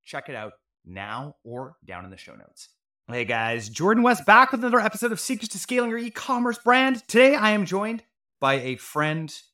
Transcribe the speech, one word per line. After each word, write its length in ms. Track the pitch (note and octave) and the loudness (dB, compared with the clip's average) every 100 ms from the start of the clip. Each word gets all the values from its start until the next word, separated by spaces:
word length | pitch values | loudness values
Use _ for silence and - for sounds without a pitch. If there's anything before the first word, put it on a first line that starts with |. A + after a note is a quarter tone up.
Check 240 | - C#3+ D3 | -12 -14 -12
it 60 | |
out 180 | B2 G#2+ _ _ _ | -12 -12 _ _ _
now 520 | D#2+ F#2+ G2+ A2+ C#3+ - | -18 -14 -10 -10 -12 -16
or 320 | A#2 A#2+ C3 E3+ | -16 -14 -14 _
down 220 | - F2+ | -16 -16
in 60 | F#2+ | -14
the 80 | F#2 | -20
show 160 | - | -20
notes. 340 | A1 G1+ - - _ _ _ - | -20 -20 -20 -20 _ _ _ -10
Hey 160 | A#2+ | -6
guys, 460 | A2+ A#2 A2+ A#2 G#2+ | -2 -2 -2 -4 -8
Jordan 320 | A#2 F3+ A3+ | -2 2 4
West 240 | B3 A#3+ - | 2 2 6
back 260 | A3 B3+ | 8 8
with 80 | B3 | 0
another 200 | B3 A#3 | 0 2
episode 320 | G#3+ G#3 A#3 | 0 -4 -4
of 80 | G#3+ | -4
Secrets 320 | - C4 A3 | -6 -6 -8
to 60 | G3 | -12
Scaling 300 | - B3 A#3+ | -4 -2 -2
Your 100 | A3+ | -4
E-commerce 600 | A#3 - - B3 A#3+ A3+ | -8 -10 -4 -2 -2 0
Brand. 500 | A#3+ B3+ C4 B3 - | 4 4 4 -2 2
Today 280 | A3+ C4+ C#4+ | 6 6 6
I 160 | G#3+ | 2
am 120 | G#3+ | 2
joined 380 | F3+ F#3+ G#3+ A3+ _ _ _ _ | 0 -4 -4 -8 _ _ _ _
by 180 | C3+ C3+ | 0 0
a 200 | B2+ B2 | -2 -8
friend 580 | - D3+ D3+ D#3+ D#3 - _ | -8 -2 -2 -2 -8 -12 _